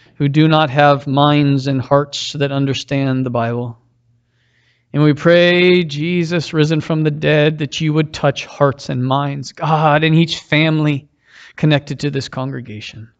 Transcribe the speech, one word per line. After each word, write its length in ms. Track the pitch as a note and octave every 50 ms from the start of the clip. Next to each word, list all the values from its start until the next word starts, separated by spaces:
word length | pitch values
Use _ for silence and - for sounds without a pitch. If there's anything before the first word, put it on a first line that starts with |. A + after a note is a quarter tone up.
| _ _ _
who 120 | - C#3+ C#3+
do 180 | C#3 D#3 D#3
not 220 | D#3+ D#3 D#3 D#3+ C3+
have 380 | B2+ D3 D3 D3 C#3+ C3+ -
minds 580 | C#3+ C3 C#3+ C#3+ D3 D3 D3 D3 C#3+ C#3 C3+ C3
and 160 | C#3 C3+ C3
hearts 520 | B2 - C#3 C#3+ D3 C#3+ - - - - -
that 180 | D3+ C#3+ C#3
understand 760 | C#3 C#3 C#3 C3+ C3 - - - C#3+ C#3 C#3 C3+ C3 C3 C3
the 60 | B2+
Bible. 500 | A#2+ A#2+ A#2 A#2 A#2+ A#2+ B2 A#2+ A2+ _ _ _ _ _ _ _ _ _ _ _ _ _ _ _ _ _ _ _ _ _ _ _ -
And 100 | C#3+ D3+
we 100 | D3+ C#3+
pray, 680 | - - E3+ E3+ F3 F3 F3 F3 F3+ F3+ F3+ F3+ F3+ F3
Jesus, 680 | D3+ C#3+ D3 D#3 E3+ F3+ F3 E3 D#3 F3 E3 - - E3+
risen 280 | D#3 D3 D#3 E3 D3+
from 220 | - - E3 D#3 D#3
the 80 | D3+
dead, 480 | D3 D#3 D#3 D3 D3+ D3+ D3 D#3 D#3+ D3+
that 200 | D3+ C#3+ - -
you 140 | D#3+ D#3 D3+
would 200 | D#3+ D#3 D3+ -
touch 320 | - - C#3+ C3+ - -
hearts 440 | - - - C#3+ C#3 C3 - - -
and 160 | C#3 B2 B2+
minds, 480 | C3 C3 C#3+ C#3+ C#3+ C#3 C#3+ B2+ - -
God, 500 | - - D3+ D#3+ D3+ D#3+ D3+ D3 D3+ D#3+
in 100 | D#3 D#3
each 260 | E3 E3+ D#3+ - -
family 680 | - - D#3 D3+ D#3+ D#3+ D#3 D#3 D3+ D3+ C#3+ C#3+ - _ _ _ _ _ - - - - -
connected 460 | - - D3+ D3+ C#3+ D3 - C#3 -
to 100 | - C#3+
this 160 | C#3 C3+ B2+
congregation. 800 | - - C3 C3 C#3 C3+ B2+ A#2 G#2+ G#2+ G#2+ - - - A2+ A2 - _